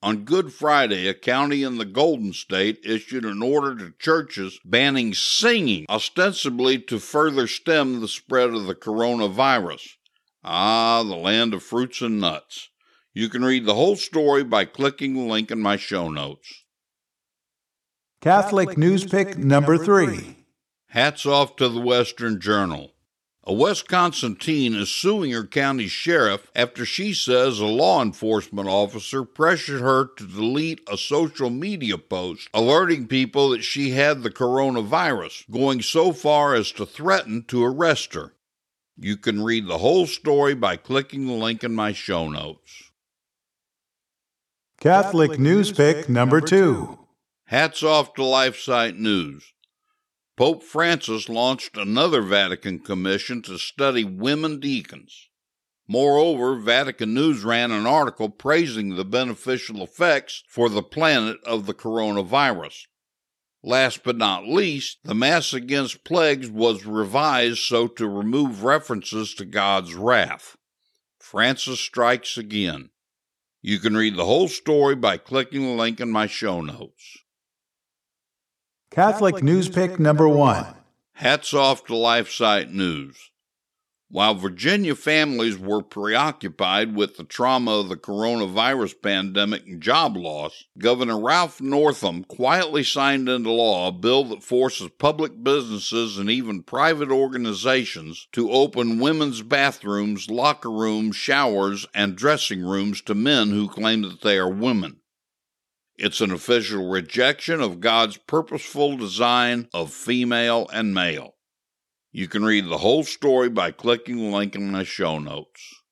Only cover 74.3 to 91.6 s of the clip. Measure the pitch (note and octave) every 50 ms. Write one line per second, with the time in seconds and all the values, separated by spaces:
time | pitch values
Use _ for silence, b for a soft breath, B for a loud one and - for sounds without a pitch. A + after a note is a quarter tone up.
74.3 | A2+ D#3 F#3+ E3+ - - _ - D#3 D3 C#3 C#3 C#3 C3 A#2 A2 F#2+ E2+ _ -
75.3 | B2+ C3+ C3 B2+ - C#3 C3+ C3 B2 A#2 A2+ A#2 A#2 A2 B2 A#2+ A2 G#2+ G#2+ G2+
76.3 | - - A2 G#2+ F#2 F2 D#2+ D2 - - - - _ _ - - - - _ _
77.3 | _ _ _ _ _ _ _ _ _ _ _ _ _ _ _ _ _ _ _ _
78.3 | _ _ _ _ _ _ _ _ _ _ _ _ - - F3+ G#3 G#3+ G#3+ G#3+ F#3+
79.3 | E3+ F#3+ C#3 C#3 E3+ F#3+ F3+ E3 F#3 F3+ F#3 F3+ F#3 - D#3 D3+ D3+ D3+ D#3+ D#3
80.3 | D3+ D3 D3 C3 G#2+ - G#2+ G2+ - - _ _ _ _ _ _ _ - - B2
81.3 | C#3 D3 - - - D3 C#3 C3+ C3+ B2+ - - A#2 A#2 A#2 A#2 A#2 A#2+ A2+ -
82.3 | - - A#2 A2 G#2 G2+ D#2 B1+ D2+ G2 F#2+ F2+ E2 D2 C#2 C#2 C2+ - - _
83.3 | _ _ _ _ _ _ _ _ _ _ _ _ _ _ _ _ - - G2+ A2
84.3 | G#2+ F#2+ F2+ G2 F2+ F2 G2+ D3 F#3+ G#3 G3+ E3+ C#3 - - D3+ D#3 D#3 D#3 D3
85.3 | C3+ A#2+ A2+ A2+ G#2 F#2 F#2+ F#2+ G#2 G#2 G2 _ - G#2 G2+ G#2 A2 A#2+ C#3+ D#3
86.3 | D3 - - G2 D#2 - G2 F2+ F#2 G2+ A2 A2+ G#2+ G2+ G#2 - - - F2 -
87.3 | - - A#2+ B2+ C3 B2+ B2 A#2 G#2+ G#2+ G2+ F#2 F#2 D#2+ - - G2+ G2+ A2 A#2
88.3 | A#2+ A#2 G#2+ F#2+ F#2 G#2 A2 B2+ C3+ C3 A2+ F#2 - _ - G#2 G2+ F#2+ F#2+ G2
89.3 | F#2 G2+ G2+ G2+ G#2+ G2 - - F#2 E2 D#2 G#2 B2+ D#3 E3 C#3+ A2 F#2+ F2+ E2
90.3 | D#2 D2+ D2+ D2+ - - - _ _ - F#2+ A2+ B2 B2 B2+ A#2+ A2+ G#2+ G#2+ B2
91.3 | D3+ F3 F3+ D#3+ - -